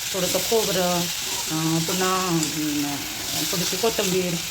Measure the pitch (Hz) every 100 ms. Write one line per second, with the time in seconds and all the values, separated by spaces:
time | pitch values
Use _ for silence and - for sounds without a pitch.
0 | - 190 180 185 - 226 202 190 180 175
1 | 170 - - - - 156 160 165 165 185
2 | 185 185 185 165 143 160 151 147 143 143
3 | - - - 156 151 185 175 185 226 226
4 | 196 185 180 170 -